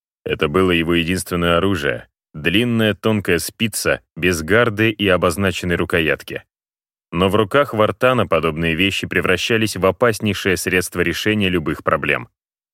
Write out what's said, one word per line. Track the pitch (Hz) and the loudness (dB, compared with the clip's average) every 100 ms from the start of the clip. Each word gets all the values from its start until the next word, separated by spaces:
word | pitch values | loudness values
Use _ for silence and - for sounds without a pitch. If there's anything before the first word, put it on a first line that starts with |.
| _ _ - | _ _ -6
Это | - 76 | -2 0
было | 82 92 | 2 2
его | 87 82 | 2 2
единственное | 85 82 92 - 90 85 85 | 0 0 -2 -2 -2 2 2
оружие — | 95 92 71 58 - _ _ | 2 0 -2 -4 -8 _ _
длинная | 78 76 95 120 113 110 98 | -6 0 0 0 2 0 0
тонкая | 113 107 87 85 | 0 0 0 -2
спица, | - - 113 - - 67 _ - | -2 -6 -6 -2 -2 -2 _ -4
без | 90 82 | -2 0
гарды | 78 107 117 101 113 | 2 2 2 2 0
и | - 101 | 2 2
обозначенной | 90 90 87 98 - 90 82 | 2 2 0 -2 -2 -2 -2
рукоятки. | 85 87 76 69 - - - _ _ _ _ _ - | 0 0 0 -2 -6 -12 -12 _ _ _ _ _ -8
Но | 95 95 | 0 2
в | 104 | 2
руках | 104 139 143 | 2 0 0
Вартана | 110 107 - 127 127 90 | 2 0 2 2 2 2
подобные | 82 80 76 85 80 | 0 0 0 -2 0
вещи | 98 - - | 0 -2 -2
превращались | 92 92 92 - 113 110 98 | -2 0 0 0 0 0 0
в | 95 | 0
опаснейшее | 92 123 104 107 95 101 87 | 2 0 0 -2 -2 -2 -2
средство | - 90 90 90 | 0 -2 -2 -2
решения | 82 80 107 107 95 | -2 0 -2 0 0
любых | 90 78 76 | 0 -2 -4
проблем. | - 80 73 65 62 _ _ _ _ | -2 -2 0 -2 -4 _ _ _ _